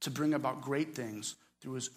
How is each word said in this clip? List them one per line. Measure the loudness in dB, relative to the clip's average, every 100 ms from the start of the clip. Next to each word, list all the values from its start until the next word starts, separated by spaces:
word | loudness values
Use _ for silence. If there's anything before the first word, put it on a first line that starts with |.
to | -4
bring | 2 4
about | 4 2 -2
great | 0 0 0
things | -2 -4 -4 -6 -8 _ _
through | -6
his | -4 -6